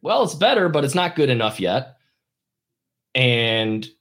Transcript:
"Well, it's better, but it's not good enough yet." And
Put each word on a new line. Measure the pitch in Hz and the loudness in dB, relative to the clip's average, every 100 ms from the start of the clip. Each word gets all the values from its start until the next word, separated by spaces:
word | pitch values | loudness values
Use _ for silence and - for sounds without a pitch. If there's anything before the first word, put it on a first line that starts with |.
"Well, | 151 220 | -2 0
it's | 202 156 | 0 0
better, | 214 254 175 | 2 2 2
but | 151 | 0
it's | 139 180 | 0 0
not | 175 165 | -2 0
good | 139 | 0
enough | 120 110 - | 2 -2 -2
yet." | 90 104 131 - _ _ _ _ _ _ _ _ _ _ _ 127 | -2 -2 -4 -14 _ _ _ _ _ _ _ _ _ _ _ 0
And | 127 117 117 113 110 107 107 - | 2 2 0 0 -2 -4 -8 -18